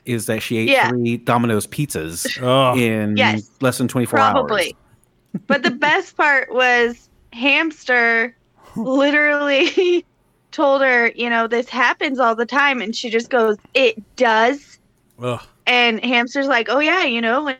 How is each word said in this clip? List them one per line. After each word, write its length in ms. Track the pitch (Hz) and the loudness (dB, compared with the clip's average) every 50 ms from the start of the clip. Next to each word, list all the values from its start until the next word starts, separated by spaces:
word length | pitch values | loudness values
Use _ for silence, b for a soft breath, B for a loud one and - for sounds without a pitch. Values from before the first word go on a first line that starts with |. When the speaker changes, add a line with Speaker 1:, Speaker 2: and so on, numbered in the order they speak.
| _ | _
Speaker 1:
is 180 | - 120 113 104 | -6 -6 -4 -4
that 160 | - 113 110 - | -4 -4 -4 -4
she 140 | - 127 | -4 -2
ate 120 | 110 110 123 | -2 0 2
Speaker 2:
Yeah. 180 | 277 254 214 - | 2 2 2 0
Speaker 1:
three 300 | 123 123 120 120 120 117 | 0 -2 -2 -2 -2 -2
Domino's 480 | - - 120 120 120 117 110 104 - | -2 0 0 2 2 2 0 -2 -2
pizzas 600 | - - - 147 139 - - 78 80 85 85 - - - - 127 | -4 -6 -6 -6 -4 -4 -6 -6 -6 -8 -8 -8 -8 -8 -4 0
Speaker 3:
Oh. 320 | 123 127 135 135 127 123 | 2 2 4 4 2 2
Speaker 1:
in 400 | 127 120 113 110 110 107 104 104 | 2 0 0 0 0 -2 -2 0
Speaker 2:
Yes. 340 | 107 - 208 - 107 104 - _ _ | 0 0 0 0 -2 -6 -10 _ _
Speaker 1:
less 160 | 135 127 123 - | -2 -2 0 0
than 80 | 131 117 | -2 -2
twenty-four 300 | - 127 120 - - - | 0 -2 -2 0 2 2
Speaker 2:
Probably. 560 | 269 254 - - - - 214 196 170 - - - _ _ _ _ _ _ _ _ _ _ - | 2 2 2 0 0 0 -2 -2 -2 -4 -6 -12 _ _ _ _ _ _ _ _ _ _ -12
Speaker 1:
hours. 80 | 196 - | -10 -4
Speaker 2:
But 160 | - 277 277 247 | -2 -2 0 0
the 80 | 349 | -2
Speaker 1:
<laughs> 180 | 240 285 302 294 | -2 0 0 2
Speaker 2:
best 280 | 311 381 359 - - | 2 0 0 -4 -2
part 340 | - 339 294 285 269 254 - - | 0 2 2 2 2 0 -2 0
was 580 | 247 254 247 247 240 240 233 240 - _ _ _ _ _ _ - | 0 2 4 4 4 2 0 -2 -6 _ _ _ _ _ _ -10
Hamster 1000 | 233 240 285 277 302 330 330 302 - - - 247 247 233 233 233 226 226 247 233 _ _ _ _ _ - - - | -4 -2 0 0 0 0 -2 -6 -6 -4 0 0 2 2 2 2 0 -2 -4 -6 _ _ _ _ _ -20 -14 -10
literally 1300 | 233 226 247 262 269 277 294 285 294 294 294 294 294 285 285 277 269 349 294 - - 381 359 349 339 - _ _ _ _ _ | -8 -4 -2 0 2 2 2 2 2 2 2 0 0 0 0 2 2 0 0 0 0 0 2 0 0 -2 _ _ _ _ _
<laughs> 220 | _ _ _ _ | _ _ _ _
told 300 | - - 294 277 269 277 269 | -4 -2 0 2 2 2 2
her, 260 | 262 247 240 233 226 - | 2 2 2 2 0 -2
you 140 | - 233 240 | -4 -4 -2
know, 180 | 233 226 226 | -2 -2 -2
"This 220 | 226 233 233 247 - | 0 -2 -4 -4 -4
happens 500 | - 240 254 247 349 - 370 302 269 240 | -2 0 0 0 0 -2 -4 -4 -2 0
all 160 | 320 285 226 | 0 0 0
the 120 | 220 247 | 0 -4
time." 340 | 233 - 285 285 285 269 247 | -2 0 0 0 0 0 -2
And 160 | 190 208 220 | -4 -6 -8
she 140 | - - 240 | -8 -6 -4
just 180 | 208 226 233 - | -4 -4 -2 0
goes, 280 | - 247 226 220 208 202 - _ - | 0 0 2 2 0 -2 -6 _ 0
"It 280 | - 269 440 440 - 202 - _ | 2 2 2 0 -2 -8 -18 _
does?" 640 | - 254 233 220 220 - 240 277 285 - - - _ _ _ _ _ _ _ _ - 120 | 0 2 2 4 4 4 2 0 -2 -8 -16 -20 _ _ _ _ _ _ _ _ -8 -6
Speaker 3:
Ugh. 180 | 123 120 110 - - _ _ _ | -4 -4 -6 -8 -14 _ _ _
Speaker 2:
And 360 | 233 247 247 240 240 226 202 - | 0 2 2 2 2 0 -2 -2
Hamster's 440 | 240 262 240 240 233 - 277 277 269 | -2 0 0 -2 -2 -4 -4 -2 0
like, 200 | 269 233 226 214 | 0 0 0 0
"Oh, 100 | 233 277 | 0 0
yeah, 240 | 302 320 339 381 359 | 2 2 0 0 0
you 160 | 277 233 233 | -2 -2 -2
know, 240 | 233 226 233 277 302 | -2 -2 -2 -2 -2
when 120 | 285 262 262 | -4 -6 -8